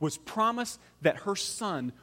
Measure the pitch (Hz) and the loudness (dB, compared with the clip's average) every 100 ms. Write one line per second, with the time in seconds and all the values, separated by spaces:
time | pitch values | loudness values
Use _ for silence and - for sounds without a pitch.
0 | 151 - - 220 220 240 233 - - - | -2 -2 -4 2 2 2 -4 -8 -16 0
1 | 156 - 202 196 - - 214 151 123 - | 2 2 0 -2 -4 -4 -2 -2 -4 -6